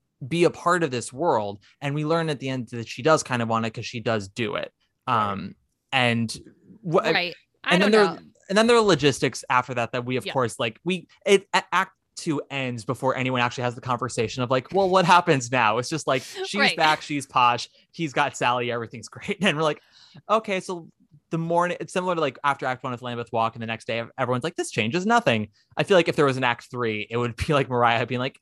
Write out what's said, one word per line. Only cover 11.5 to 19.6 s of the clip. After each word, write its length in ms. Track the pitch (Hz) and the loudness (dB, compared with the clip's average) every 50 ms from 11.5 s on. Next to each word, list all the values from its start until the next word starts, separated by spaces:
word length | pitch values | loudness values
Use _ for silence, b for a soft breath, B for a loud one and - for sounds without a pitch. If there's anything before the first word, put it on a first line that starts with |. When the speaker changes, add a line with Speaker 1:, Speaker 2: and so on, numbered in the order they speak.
| - | -2
Speaker 1:
a-, 100 | 190 - - | -2 0 0
act 200 | 175 185 190 - _ _ _ _ _ | -2 -2 -2 -4 _ _ _ _ _
two 260 | - - 170 143 139 - - | -8 -4 -4 -2 -4 -4 -6
ends 340 | 139 139 131 123 120 113 101 | -6 -6 -4 -6 -6 -6 -6
before 320 | - 120 - 135 131 - | -6 -6 -2 -2 -2 0
anyone 260 | 131 127 127 127 123 | 0 -2 0 0 0
actually 240 | 120 120 - 127 123 | 0 0 0 -2 -4
has 100 | 123 117 | -4 -4
the 60 | 127 | -6
conversation 600 | - 131 123 110 - 113 - 127 113 107 - 127 | -4 -4 -4 -4 -4 -4 -2 -2 -4 -2 -2 -4
of, 80 | 123 120 | -2 0
like, 240 | 131 127 - - 170 | 0 0 0 0 0
"Well, 160 | 196 196 180 | 0 2 4
what 160 | 185 190 180 | 4 4 6
happens 460 | 165 180 175 - 170 151 131 120 117 | 6 6 6 6 4 2 2 0 0
now?" 260 | 131 127 113 107 110 | 2 2 4 4 2
It's 100 | 123 123 - | 0 -2 -4
just 180 | 165 147 - | -6 -4 -2
like, 160 | 147 135 131 - | -2 -2 -2 -2
she's 320 | - - - 381 - 190 208 | -6 -10 -10 -8 -4 0 0
Speaker 3:
Right. 160 | 277 226 165 | 2 2 2
Speaker 1:
back, 260 | 165 160 156 156 - - | 4 4 4 4 2 -2
she's 240 | - 147 139 127 | -4 -6 -6 -6
posh, 420 | - - 135 123 120 120 120 - b b b b _ | -2 2 4 4 4 4 2 -4 b b b b _
he's 200 | - - 165 139 | -8 -6 -6 -2
got 240 | 123 151 143 135 - | 0 0 0 0 -2
Sally, 360 | - 139 120 123 123 120 120 | -2 0 0 0 0 -2 -2
everything's 360 | 117 120 113 - - 113 - - | -4 -6 -6 -10 -12 -16 -18 -18
great. 280 | - - - - 196 - | -18 -12 -10 -8 -4 -2
<laughs> 40 | 185 | 0
And 120 | 196 147 | 0 0
we're 60 | 151 | 2